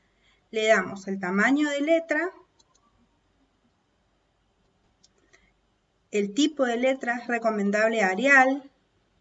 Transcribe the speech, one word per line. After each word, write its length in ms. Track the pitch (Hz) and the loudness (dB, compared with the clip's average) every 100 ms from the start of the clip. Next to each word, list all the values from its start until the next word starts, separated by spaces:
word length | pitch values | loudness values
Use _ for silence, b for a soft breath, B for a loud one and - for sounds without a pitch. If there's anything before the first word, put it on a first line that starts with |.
| _ _ _ _ _ | _ _ _ _ _
Le 160 | 220 220 | -2 2
damos 400 | 208 190 196 - | 2 0 -8 -10
el 100 | 196 | -8
tamaño 500 | 185 196 226 285 302 | -4 0 2 2 0
de 120 | 285 | -2
letra, 500 | 294 330 320 302 349 - _ _ _ _ _ _ _ _ _ _ 269 _ _ _ _ _ _ _ _ _ _ _ _ _ _ _ _ _ b b b _ _ _ _ _ _ | 2 0 0 -4 -4 -8 _ _ _ _ _ _ _ _ _ _ _ _ _ _ _ _ _ _ _ _ _ _ _ _ _ _ _ _ b b b _ _ _ _ _ _
el 200 | 208 202 | -4 -2
tipo 320 | 202 311 302 | 0 0 0
de 120 | 254 233 | -2 0
letra, 400 | 262 269 240 240 | -2 -2 -4 -8
es 100 | - | -6
recomendable 760 | 233 226 208 202 208 220 226 | -4 -2 -2 -2 0 0 0
Arial. 680 | 190 190 269 277 262 277 - _ _ _ _ _ | -2 0 4 6 4 0 -8 _ _ _ _ _